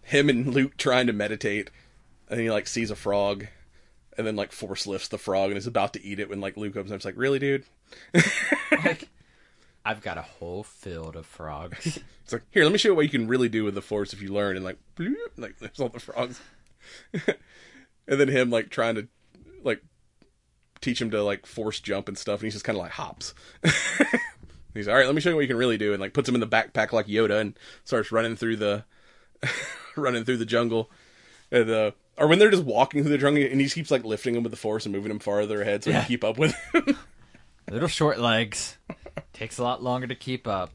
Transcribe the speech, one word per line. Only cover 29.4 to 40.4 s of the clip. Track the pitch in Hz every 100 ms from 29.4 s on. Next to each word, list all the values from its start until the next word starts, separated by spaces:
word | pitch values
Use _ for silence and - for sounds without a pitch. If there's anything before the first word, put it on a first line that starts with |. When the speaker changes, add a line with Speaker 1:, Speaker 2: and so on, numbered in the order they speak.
Speaker 1:
<laughs> | 127 - - - - -
running | 139 120
through | 113 123
the | 113
jungle. | 117 120 113 110 - - _ - - _
And, | 123 113
uh, | 113 107 - _ -
or | 151
when | 175
they're | 214
just | 190
walking | 143 110 135 147
through | 147
the | 147
jungle, | 139 147
and | 139 135
he | 139
just |
keeps, | 165 156
like, | 135
lifting | 113 107 - 120
him |
with | 117
the | 107
Force | 110 107 110
and |
moving | 101 104
him | 107
farther | 104 101 104 104
ahead | 104 104
so | 131
he |
Speaker 2:
Yeah. | 151
Speaker 1:
can | -
keep | 120
up | 110 113
with | 156 - -
him. | 339 - 285 - - -
<laughs> | - - _ -
Speaker 2:
Little | 104 165
short | - 151 131
legs. | 120 110 110 98 - - _ - - - -
Takes | - 113 -
a |
lot | 120 123
longer | 123 127 127
to | 127
keep | - 127